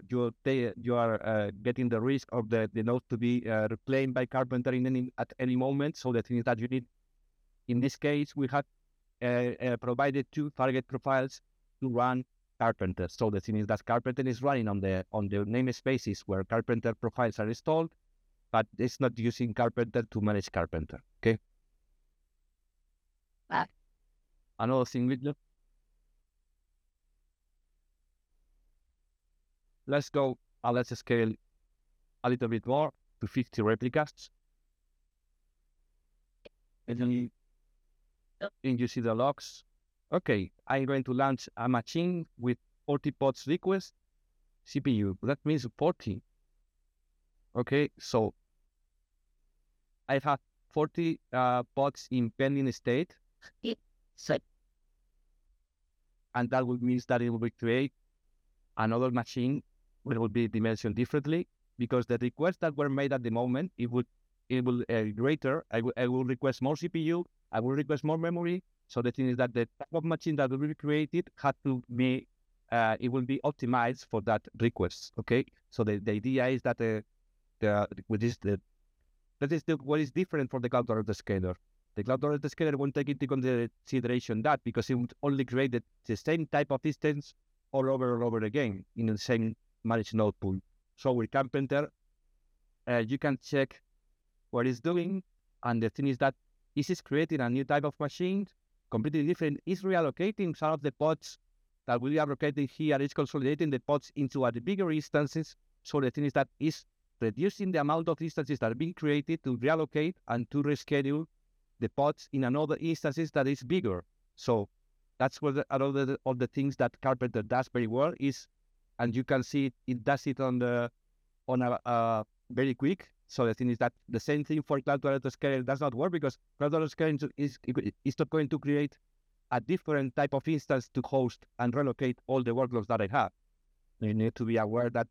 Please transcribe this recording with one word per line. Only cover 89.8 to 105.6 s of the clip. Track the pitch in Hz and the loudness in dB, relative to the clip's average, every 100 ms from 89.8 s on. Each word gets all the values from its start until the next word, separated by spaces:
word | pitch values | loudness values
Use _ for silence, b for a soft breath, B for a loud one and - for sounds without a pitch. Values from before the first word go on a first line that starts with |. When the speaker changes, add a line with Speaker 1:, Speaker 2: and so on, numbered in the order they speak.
Speaker 1:
managed | 113 113 107 | -2 0 0
node | 110 107 - | 2 2 2
pool. | 98 95 - _ _ _ | -2 -2 -4 _ _ _
So | 139 | 0
with | 123 110 | 0 2
Carpenter, | 139 131 143 139 139 147 _ _ _ _ _ _ _ _ _ - | 0 0 0 0 0 -2 _ _ _ _ _ _ _ _ _ -2
uh, | 120 110 | 0 0
you | 135 | 0
can | 151 131 | 0 -2
check | - 139 135 - _ _ _ _ _ _ _ | 0 0 0 -4 _ _ _ _ _ _ _
what | 123 123 | 0 0
it's | 123 | 0
doing, | 156 175 170 190 - _ _ _ | 0 0 0 -4 -6 _ _ _
and | 120 117 | -4 0
the | 110 | 0
thing | - 139 | 0 -2
is | 127 | 2
that | 139 - _ _ _ - | 0 0 _ _ _ -4
this | 143 | -2
is | 180 | -4
creating | - 143 160 156 | -2 0 0 0
a | 120 | 0
new | 127 131 | 0 2
type | 147 | 0
of | 147 - | 0 -2
machine, | 147 - 180 196 196 _ _ _ _ | -4 -2 0 0 -2 _ _ _ _
completely | 113 143 151 147 | -2 0 2 2
different. | 175 156 143 - | 2 0 -2 -2
It's | 190 | -2
reallocating | 190 180 156 - 190 214 185 151 | 2 2 2 0 -2 0 -2 -2
some | 156 | -2
of | 156 | 0
the | 139 | -2
pods | - 156 160 - - _ _ _ _ - | 0 0 0 -4 -18 _ _ _ _ -2
that | 120 | 0
we | 131 151 | 2 2
are | 151 | 0
locating | 139 147 143 139 | 0 0 0 -2
here. | - 156 139 | 0 2 2
It's | 139 | 2
consolidating | - 143 147 131 147 165 | 0 -2 0 0 0 0
the | 131 | 0
pods | - 143 - - | 0 0 0 -4
into | 135 143 123 | -2 0 0
other | 117 | 0
bigger | - 196 180 | -2 -2 0
instances. | 156 147 151 147 160 156 - | -2 0 0 0 -2 -6 -10